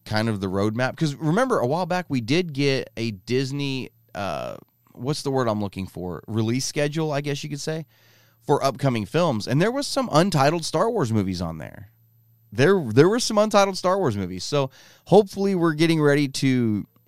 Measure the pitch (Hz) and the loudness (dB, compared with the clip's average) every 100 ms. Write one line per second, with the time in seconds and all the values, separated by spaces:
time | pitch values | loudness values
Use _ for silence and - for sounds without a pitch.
0 | - 107 113 104 98 98 107 110 127 117 | -4 -2 0 -2 -2 -2 -2 -2 -4 -2
1 | 156 139 151 185 262 180 120 160 175 180 | -4 -2 0 0 0 0 0 -2 -2 -4
2 | 175 135 110 156 175 139 143 131 - - | -2 -4 0 -2 0 -2 0 0 -4 -6
3 | 117 98 - 127 131 143 139 131 110 _ | -6 -6 -4 -2 -2 -4 -4 -6 -8 _
4 | _ - 95 71 62 50 - _ _ - | _ -10 -6 -6 -8 -12 -20 _ _ -10
5 | 120 151 143 135 117 104 101 95 90 85 | -6 -4 -2 -2 0 -2 -4 -6 -10 -8
6 | 90 80 - 107 110 127 - 147 147 151 | -10 -10 -6 -2 -2 -2 -4 -2 -2 -2
7 | 156 143 147 143 151 143 160 160 151 _ | -2 -2 -4 -6 -8 -8 -8 -8 -10 _
8 | _ _ _ _ - - 135 131 135 117 | _ _ _ _ 0 2 2 0 0 0
9 | 98 151 175 110 - 131 208 269 277 277 | 0 0 0 0 0 2 2 0 -4 -4
10 | 247 147 208 160 139 170 156 156 226 196 | 2 2 2 4 2 2 -4 0 0 0
11 | 123 110 95 87 87 80 53 - 98 _ | 0 0 0 -4 -6 -8 -12 -16 -20 _
12 | _ _ _ _ _ 101 156 196 127 113 | _ _ _ _ _ 2 4 4 4 6
13 | 170 240 - 214 214 208 196 185 180 196 | 6 4 0 0 4 4 2 2 0 2
14 | 160 104 90 90 - 143 135 - - - | 0 -2 -4 -6 -2 -2 -2 -6 -20 -20
15 | - 196 208 196 196 185 165 151 165 160 | 4 6 6 -2 0 2 0 2 2 4
16 | 147 143 139 - 135 127 113 104 - _ | 4 4 0 0 2 2 2 0 -4 _